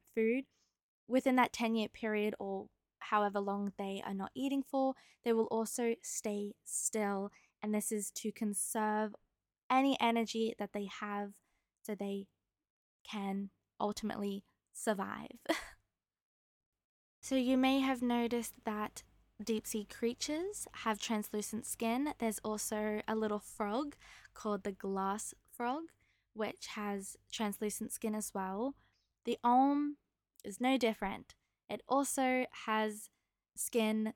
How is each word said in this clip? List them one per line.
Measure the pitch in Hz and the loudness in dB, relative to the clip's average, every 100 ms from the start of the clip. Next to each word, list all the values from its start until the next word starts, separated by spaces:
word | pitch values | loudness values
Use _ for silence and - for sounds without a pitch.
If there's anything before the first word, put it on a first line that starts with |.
| _ - | _ 2
food. | 220 254 269 _ _ _ _ _ - | 2 2 -2 _ _ _ _ _ 0
Within | 254 269 254 | 2 4 4
that | 247 | 4
ten-year | - 233 226 214 | 2 0 2 -2
period | - 220 214 208 - | -2 -2 0 0 -2
or | 196 196 208 _ _ - | -4 -6 -8 _ _ -14
however | - 214 208 202 | 0 2 2 0
long | 202 202 202 - | -2 0 -2 -4
they | 196 196 - | -6 -6 -6
are | |
not | 196 190 - | -6 -6 -4
eating | 269 277 | 0 0
for, | 262 269 269 262 - _ | 0 2 2 0 -8 _
they | 240 | 2
will | 226 220 | 2 2
also | 226 220 - 233 233 | 0 -2 0 0 0
stay | - - 220 208 208 - | -4 -6 -4 -2 -4 -8
still. | - - - 220 202 196 202 - _ _ | -8 -2 -2 0 0 0 -4 -8 _ _
And | 214 | -2
this | 214 208 | 0 0
is | 214 202 | -2 -4
to | - 220 | -6 -6
conserve | - 214 202 - 226 214 214 214 214 _ _ _ _ - | -4 -2 -2 -2 0 0 0 -2 -6 _ _ _ _ 2
any | 262 269 262 | 4 4 4
energy | 233 233 220 226 220 - | 2 2 2 0 -2 -2
that | 202 | -6
they | 208 202 - | -4 -6 -6
have | 208 202 202 202 _ _ _ _ | -6 -4 -6 -8 _ _ _ _
so | - 202 | -8 -6
they | 202 196 196 _ _ _ _ _ _ _ - | -4 -4 -8 _ _ _ _ _ _ _ -12
can | 220 196 196 196 _ _ - | -6 -2 -2 -4 _ _ -2
ultimately | 208 208 214 - 202 196 - _ _ | -2 0 -2 -2 -4 -4 -10 _ _
survive. | - - 196 196 - 220 240 - | -6 -2 0 -2 -6 -10 -6 -2
<laughs> | - - - _ _ _ _ _ _ _ _ _ _ _ _ _ _ | -2 -2 -16 _ _ _ _ _ _ _ _ _ _ _ _ _ _
So | - 269 | 0 2
you | 247 262 | 4 6
may | 262 269 | 6 4
have | 269 254 | 4 2
noticed | 247 240 233 240 226 - | 2 2 2 0 -4 -8
that | - 208 214 - - _ _ - | -6 -4 -4 -8 -20 _ _ -8
deep | 208 220 - | -2 -2 -2
sea | 220 208 | -6 -6
creatures | - 233 247 - 302 381 415 - | -2 -2 -2 -2 -2 -4 -6 -10
have | - 233 214 | -6 -4 -2
translucent | - 220 208 214 208 220 - | -2 -2 -2 -4 -4 -6 -6
skin. | - 226 240 294 - | -4 0 0 0 -2
There's | 233 208 | -2 -2
also | 214 214 - 214 214 214 - | -4 -4 -4 -2 -2 -2 -2
a | 220 | 0
little | 220 208 | 0 -2
frog | - - 208 220 294 - - - - | -4 -4 -2 0 -2 -6 -18 -20 -20
called | - 220 202 | -8 -2 -2
the | 202 | -2
glass | 190 196 190 196 208 - - _ | -6 -4 -2 0 -2 -6 -12 _
frog, | - 240 277 330 _ _ _ _ | -6 -2 -2 -6 _ _ _ _
which | 214 220 - - - | -6 -6 -6 -10 -6
has | 208 202 196 - _ | -4 -4 -6 -14 _
translucent | - 208 202 214 - 220 | -4 -2 -2 -4 -4 -6
skin | - 220 214 | -6 -4 -4
as | 214 | -4
well. | 196 190 190 254 285 _ _ _ _ - | -4 -4 -2 -4 -6 _ _ _ _ -4
The | - | 2
Olm | 240 254 269 285 294 294 _ _ _ _ - | 6 8 8 6 2 -2 _ _ _ _ -12
is | 196 | 0
no | 247 262 | 4 6
different. | 226 214 196 - - - _ _ - | 4 2 -2 -4 -10 -20 _ _ -8
It | 214 - | -8 2
also | 269 277 - 262 254 254 - - | 2 2 2 2 2 0 -4 0
has | 220 214 214 - _ _ _ _ - | 2 2 -2 -12 _ _ _ _ -8
skin | - 240 214 220 220 | -2 2 4 2 0